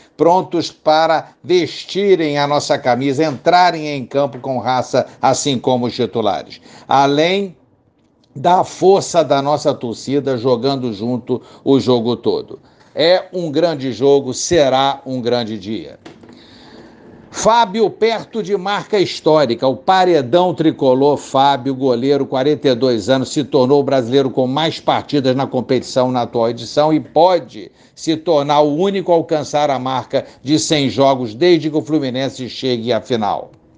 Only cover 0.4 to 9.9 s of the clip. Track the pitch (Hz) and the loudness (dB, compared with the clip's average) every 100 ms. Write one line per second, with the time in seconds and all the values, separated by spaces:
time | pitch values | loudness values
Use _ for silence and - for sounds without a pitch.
0.4 | 165 170 - - 156 156 160 156 - _ | 0 -4 -4 -4 0 2 2 0 -4 _
1.4 | 127 180 151 - - 185 202 175 156 143 | -2 0 0 -6 -8 -2 2 2 2 0
2.4 | 143 147 - 143 127 120 139 135 156 120 | 0 0 0 0 0 0 0 0 -2 0
3.4 | 165 180 180 165 151 143 120 139 139 127 | 2 4 4 0 -6 -8 -4 -2 -2 -4
4.4 | 131 127 113 127 117 131 - - 123 127 | -8 -4 -2 -2 0 -2 -2 -2 0 0
5.4 | 147 123 - 127 120 117 117 117 107 76 | -2 -2 0 0 -2 -2 -2 -2 -2 -4
6.4 | - - - - - 135 139 143 170 196 | -8 -18 -20 -14 0 2 2 2 0 0
7.4 | 190 - _ _ _ _ _ _ _ - | -4 -12 _ _ _ _ _ _ _ -4
8.4 | 175 180 - - 180 190 - 175 143 139 | 2 2 0 0 4 4 2 0 2 0
9.4 | 143 147 147 123 120 | 0 0 -2 -4 -6